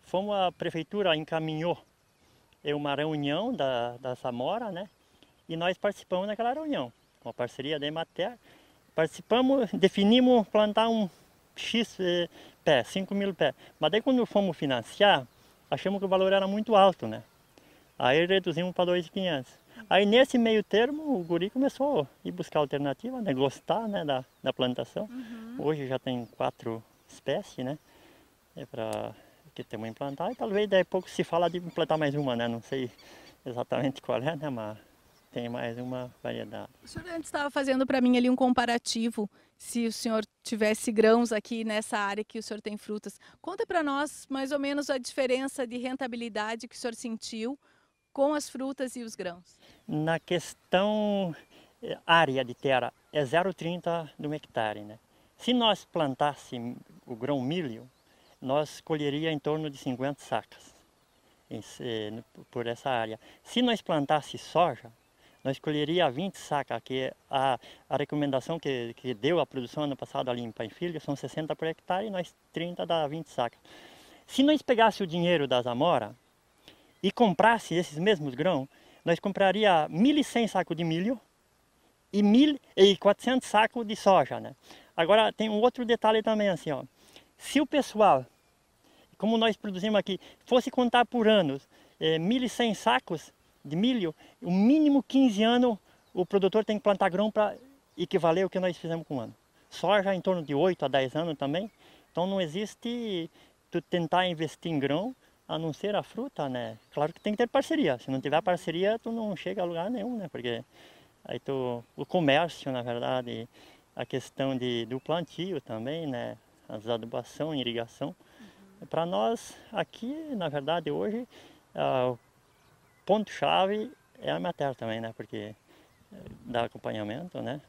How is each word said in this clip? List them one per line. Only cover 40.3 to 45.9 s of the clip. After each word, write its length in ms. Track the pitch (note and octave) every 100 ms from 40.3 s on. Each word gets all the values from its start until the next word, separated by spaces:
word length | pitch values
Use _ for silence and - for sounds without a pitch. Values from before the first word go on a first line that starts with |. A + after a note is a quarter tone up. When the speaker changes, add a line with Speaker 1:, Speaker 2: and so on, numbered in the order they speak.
| _
Speaker 2:
tivesse 480 | - A3+ G#3+ G#3+ -
grãos 420 | G#3+ A3 A3+ A#3+
aqui 320 | A3 - A#3
nessa 340 | A3 G#3 G#3+ A3
área 260 | G3+ G3+
que 140 | G#3+ A3+
o 40 |
senhor 180 | G#3+ G#3
tem 160 | G#3+ G#3
frutas. 440 | - G#3+ - - - _
Conta 260 | - F#4+ A4+
pra 160 | F4+
nós, 440 | D4 C#4 D4 - -
mais 240 | C4+ C4+
ou 60 | D4
menos, 320 | C#4 C#4+ C#4+
a 80 | C4+
diferença 680 | B3 - C4 B3+ C4+ - B3
de 120 | B3
rentabilidade 880 | B3